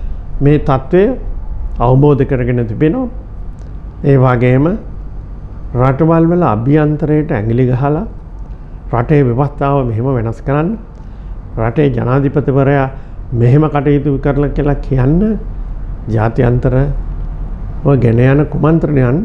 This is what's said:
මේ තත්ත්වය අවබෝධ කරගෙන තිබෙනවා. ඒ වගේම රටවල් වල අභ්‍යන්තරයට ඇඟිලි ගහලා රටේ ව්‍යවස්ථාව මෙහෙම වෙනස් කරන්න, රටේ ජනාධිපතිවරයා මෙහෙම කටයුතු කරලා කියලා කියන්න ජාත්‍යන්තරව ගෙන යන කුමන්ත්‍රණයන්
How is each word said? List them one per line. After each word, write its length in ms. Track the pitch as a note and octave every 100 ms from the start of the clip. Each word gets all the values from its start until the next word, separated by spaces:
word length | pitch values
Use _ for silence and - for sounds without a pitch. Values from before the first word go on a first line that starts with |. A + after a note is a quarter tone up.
| - - - -
මේ 180 | C#3+ D3
තත්ත්වය 440 | D3 C3 - F3+ G#3+ B3+ - - - - - -
අවබෝධ 440 | A#2+ C3 D3 C3+ A#2+
කරගෙන 400 | B2+ B2 B2 A2
තිබෙනවා. 420 | A2 D#3 B3+ B3 - - - - - - - - -
ඒ 120 | C#3+ C#3
වගේම 500 | B2+ B2 B2 B2+ D#3+ A3 - - - - - - - - -
රටවල් 500 | A#2+ C3 C3+ D#3+ E3 E3
වල 160 | F3
අභ්‍යන්තරයට 880 | D3 G#2+ A#2+ D#3 D3+ D3+ D3+ D3+ D3+
ඇඟිලි 360 | A#2+ A2 A#2+ B2+
ගහලා 400 | B2 C#3+ D#3 A3+ - - - - - - - -
රටේ 300 | A#2 B2 D3
ව්‍යවස්ථාව 640 | B2+ A#2 C#3+ - C#3 C#3+ A#2+
මෙහෙම 200 | A2 C3
වෙනස් 260 | B2+ A2+ -
කරන්න, 260 | C3+ C#3+ F3 A3+ - - - - - - - A2+
රටේ 300 | A2+ C3+ C#3+
ජනාධිපතිවරයා 960 | A#2+ A#2 C3+ C#3 C#3+ C3+ C3+ C3+ C#3+ C3+ - - - -
මෙහෙම 320 | A#2 A#2+ C#3+ D#3
කටයුතු 480 | D3 C#3+ C#3+ D3 C3+
කරලා 300 | C#3+ C#3 C#3
කියලා 260 | D3 C#3+
කියන්න 640 | C#3 - C3 C3 E3+ G#3+ G3+ - - - - - - -
ජාත්‍යන්තරව 1900 | A2 A2+ C3+ B2 B2 C3+ B2+ C#3+ C#3 - - - - - - - - C#3+ C3+
ගෙන 180 | A#2 A2+
යන 220 | C3 C#3 C#3+
කුමන්ත්‍රණයන් 720 | C3+ D3 E3 D#3 C#3 B2 D3+